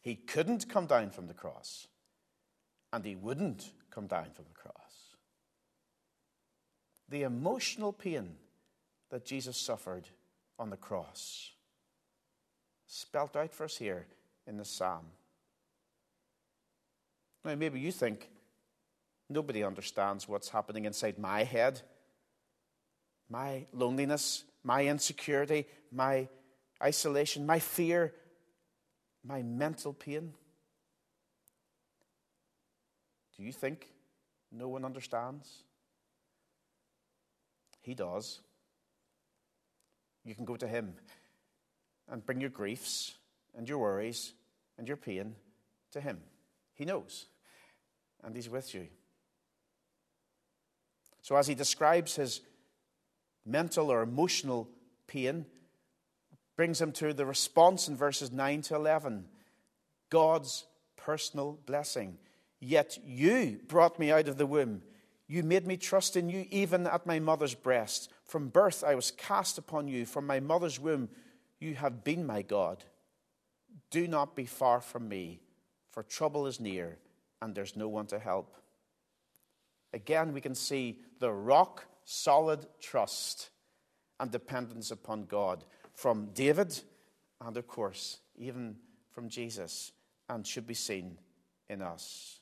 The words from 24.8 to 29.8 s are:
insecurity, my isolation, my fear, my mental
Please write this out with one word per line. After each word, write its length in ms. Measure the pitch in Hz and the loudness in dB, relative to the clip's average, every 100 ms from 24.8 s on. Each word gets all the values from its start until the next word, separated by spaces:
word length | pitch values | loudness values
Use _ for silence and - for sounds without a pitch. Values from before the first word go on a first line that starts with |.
| 139 | 4
insecurity, 840 | 147 - 151 - 143 143 151 139 - _ | 2 0 -4 0 0 2 0 0 -14 _
my 380 | 123 131 135 131 - _ _ _ _ | 0 2 2 0 -10 _ _ _ _
isolation, 680 | 139 147 156 143 151 147 147 | 0 2 2 2 0 0 2
my 120 | 165 | 2
fear, 560 | - - 165 175 165 - - _ _ _ _ _ _ _ _ _ | 2 0 2 4 2 -2 -20 _ _ _ _ _ _ _ _ _
my 180 | 120 135 | -10 -6
mental 520 | 120 120 147 156 | -4 -2 -2 -2